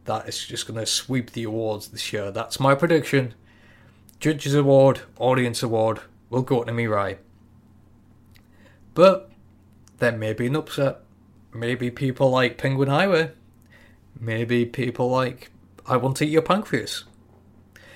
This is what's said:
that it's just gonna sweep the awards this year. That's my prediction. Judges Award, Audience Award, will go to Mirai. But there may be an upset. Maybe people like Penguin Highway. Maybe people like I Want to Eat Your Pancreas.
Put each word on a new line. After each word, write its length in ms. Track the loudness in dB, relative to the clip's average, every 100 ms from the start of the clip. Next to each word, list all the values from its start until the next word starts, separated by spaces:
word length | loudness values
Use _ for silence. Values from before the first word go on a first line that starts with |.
| -8
that 220 | -8 -8
it's 180 | -10 -10
just 180 | -10 -8
gonna 200 | -8 -4
sweep 460 | -4 -2 -4 -4
the 120 | -8
awards 460 | -6 -4 -4 -6 -8
this 220 | -12 -8
year. 200 | -6 -6
That's 280 | -8 -8 0
my 140 | 2
prediction. 600 | 4 4 2 2 0 0 -8 _ _ -20 -20 -20 _ -20 _
Judges 360 | -2 -2 0 2
Award, 460 | 6 6 6 4 -6 -2
Audience 420 | 0 2 0 -2
Award, 380 | -2 0 0 -2 -10 -20 _
will 120 | -4
go 220 | 0 -2
to 80 | -2
Mirai. 460 | -4 -2 0 -2 -6 -16 _ _ -20 _ -20 -20 -20 _ _ -20 -20 _ -20 -20 _ -6
But 360 | 6 6 6 -2 -20 -20 _ _ _ -20 -2
there 120 | -2
may 220 | 0 -4
be 140 | -4 -2
an 80 | -2
upset. 460 | -4 -2 -2 -4 -14 _ _ -20 -20
Maybe 380 | -8 -6 -4 -4
people 380 | -4 -4 0 2
like 280 | 4 2 0
Penguin 320 | -2 0 2
Highway. 420 | 2 2 2 0 -6 -20 _ _ -20 -20 _ _ -12
Maybe 460 | -6 -4 0 0 0
people 440 | -2 -6 -2 0
like 420 | 0 -2 -6 -18 -20 -20 -16 -2
I 120 | 0
Want 200 | 0 0
to 80 | 0
Eat 60 |
Your 100 | 2
Pancreas. 640 | 2 0 0 -4 -4 -10 -14 -20 _ _ _ -20 _ -20 -20